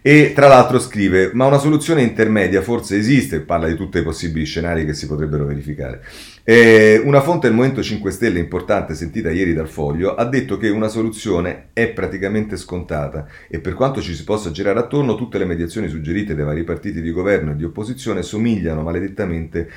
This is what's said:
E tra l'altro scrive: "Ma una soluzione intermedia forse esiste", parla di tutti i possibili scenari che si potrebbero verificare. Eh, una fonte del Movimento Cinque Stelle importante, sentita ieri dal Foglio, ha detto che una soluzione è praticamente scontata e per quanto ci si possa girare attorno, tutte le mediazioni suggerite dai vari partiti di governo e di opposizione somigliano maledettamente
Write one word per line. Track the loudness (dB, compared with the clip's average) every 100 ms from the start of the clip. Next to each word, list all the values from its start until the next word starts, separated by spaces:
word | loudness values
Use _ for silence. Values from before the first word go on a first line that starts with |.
E | 4 6 6
tra | 6 8
l'altro | 8 8 2
scrive: | 0 -2 2 4 2
"Ma | 2
una | 4 4
soluzione | 4 0 2 2
intermedia | 2 2 0 2 2 0
forse | 0 -4 -2 -2
esiste", | 2 2 2 -6
parla | -2 -2 -2
di | -4
tutti | -4 -2
i |
possibili | -4 -4 -6 -6
scenari | -6 -4 -4 -4
che | -4
si | -6 -8
potrebbero | -6 -4 -4
verificare. | -4 -6 -8 -10 -10 -12 -16 -20 -20 -12
Eh, | 4 8 10 10 8 6
una | 6 2
fonte | 4 0 2
del |
Movimento | 2 2 0
Cinque | -4 -4 -6
Stelle | -2 -2 -2
importante, | -4 -6 -2 -4 -2
sentita | -8 -8 -6 -4
ieri | -2 0
dal | -2 -4
Foglio, | -6 -4 -2 -2
ha | -2
detto | -2 -2 -2 -4
che | -2
una | -2 -2
soluzione | -2 -4 -4 -2 -2 -2 -6 -10
è | -4 -2
praticamente | -2 -8 -4 -4 -4 -4 -8
scontata | -8 -10 -6 -6 -6 -8 -14 -18 -12
e | -10
per | -8
quanto | -2 -2 -2
ci | -8
si | -10
possa | -4 -4 -4
girare | -4 -2 -2
attorno, | -2 -2 -2 -2
tutte | -4 -4
le |
mediazioni | -4 -4 -4 -6 -6
suggerite | -6 -4 -4 -4
dai | -4 -4
vari | -4
partiti | -6 -6 -6 -8
di | -6
governo | -4 0 0 0
e | -6
di |
opposizione | -6 -8 -10 -8 -6 -6
somigliano | -6 -4 -2 -2 -2 -4
maledettamente | -4 -6 -6 -6 -6 -6 -6 -8 -8